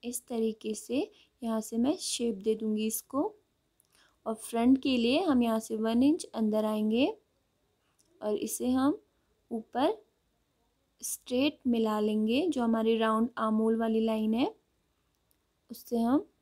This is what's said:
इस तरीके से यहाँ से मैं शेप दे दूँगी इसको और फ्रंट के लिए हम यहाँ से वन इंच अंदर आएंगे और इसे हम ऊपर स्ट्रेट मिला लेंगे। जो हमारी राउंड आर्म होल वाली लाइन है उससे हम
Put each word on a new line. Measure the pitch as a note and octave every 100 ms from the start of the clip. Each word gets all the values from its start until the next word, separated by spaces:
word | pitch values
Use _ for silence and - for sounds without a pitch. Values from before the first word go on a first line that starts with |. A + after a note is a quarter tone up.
इस | A#3+ A#3+ _
तरीके | A#3+ A3+ G#3+ A3 G#3+
से | - B3 G#4 _ _ _
यहाँ | A3+ A3
से | A3 A#3
मैं | B3 F#4
शेप | - - A#3 G3
दे | G#3 A3
दूँगी | A3 G#3+ A3
इसको | A3 - C4+ F#4+ - _ _ _ _ _ _ _ _ -
और | A3
फ्रंट | - A#3 A#3+ C4
के | C#4 B3+
लिए | A#3 C#4
हम | F4+ B3+
यहाँ | A#3 A3
से | A3 A3
वन | A3 A#3
इंच | C#4 D#4+ -
अंदर | A3 A3 G#3+ G#3+
आएंगे | G#3+ G#3+ A3+ D4+ A4 _ _ _ _ _ _ _ _ _ _
और | G#3+ G#3
इसे | A3 - A#3+
हम | B3+ C4+ F#4+ _ _ _ _ _
ऊपर | A#3 - A#3 D4 A4 _ _ _ _ _ _ _ _ _ _
स्ट्रेट | - - - B3 C#4+ D4+ B3+
मिला | A#3 A3 G#3+
लेंगे। | G#3+ G#3+ G#3+ B3 F4+
जो | C4+
हमारी | A#3 A3+ A3 A3+
राउंड | A3 A3 A#3 -
आर्म | A3 G#3+
होल | A3 A3+
वाली | A3+ A3 A3
लाइन | A3 G#3+
है | A3 E4 A4 _ _ _ _ _ _ _ _ _ _ _
उससे | - - A#3
हम | A#3 C#4+ G#4 _